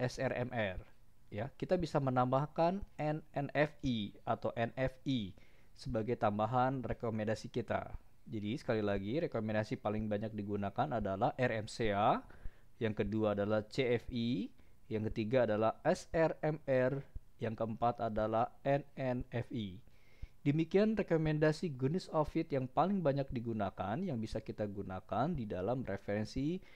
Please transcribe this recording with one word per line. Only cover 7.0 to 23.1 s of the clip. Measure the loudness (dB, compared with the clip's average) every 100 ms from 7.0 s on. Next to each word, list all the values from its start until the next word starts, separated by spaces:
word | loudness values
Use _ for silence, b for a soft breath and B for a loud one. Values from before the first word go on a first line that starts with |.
| -2 0 0 -2 -4
kita. | -4 -2 -4 -4 -10 -14 -20 -10
Jadi, | -6 -2 -2
sekali | 0 2
lagi, | 2 2 0 -2
rekomendasi | -2 -2 0 0 0 -2
paling | -2 -2 0
banyak | -2 -2 -4
digunakan | -4 -2 -2 0 0 0
adalah | 0 0 0
R | 2 0 0
M | -4
C | -2 0
A, | 4 4 2 -2 B B B B -4
yang | -2
kedua | 0 0 2 2
adalah | 2 2 0 0
C | 0 2 0
F | 0
I, | -2 0 -2 -4 -10 b b -6
yang | -4 -2
ketiga | -2 2 4 4
adalah | 4 2 2
S | 2 0 0
R | 2 2 2
M | -2 -2 2
R, | 4 4 0 -4 -10 -12 -6
yang | -4 -2
keempat | -4 0 0 2
adalah | -2 0 2 2 0 -2
N | 0 0 0
N | -6 -2 -2 -2
F | -4 -4
I. | -4 -6 -8 -16 b b b b b
Demikian | 0 2 4 4 4
rekomendasi | 2 2 2 4 4 4 2 -2
jenis | -2 0 0 -2
ovid | 0 0 0 0
yang | 0 0
paling | 2 2 2
banyak | 2